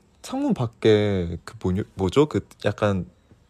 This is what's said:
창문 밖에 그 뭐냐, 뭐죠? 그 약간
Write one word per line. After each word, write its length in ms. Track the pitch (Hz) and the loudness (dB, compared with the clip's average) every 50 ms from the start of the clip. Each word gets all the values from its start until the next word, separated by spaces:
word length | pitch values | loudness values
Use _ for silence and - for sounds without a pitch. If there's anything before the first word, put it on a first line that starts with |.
| _ _ _ _ - | _ _ _ _ -12
창문 320 | - 262 269 285 285 196 | -8 -6 -4 -2 -2 -2
밖에 800 | - 123 110 - _ - 113 107 104 104 104 101 92 87 85 85 85 - | -2 -2 -6 -4 _ 4 4 4 4 4 2 0 0 -2 -4 -6 -8 -12
그 100 | - - - - | -16 -12 -6 -4
뭐냐, 200 | 95 92 98 107 - - | -2 -2 -2 -4 -6 -4
뭐죠? 320 | - 95 92 - 139 151 | -4 -2 0 2 2 2
그 200 | 151 - 98 - - - - - | 2 0 -4 -6 -6 -10 -6 -4
약간 420 | 107 104 - 110 104 98 92 87 - - _ _ _ - _ _ _ | -4 -2 0 0 0 0 -2 -4 -8 -12 _ _ _ -20 _ _ _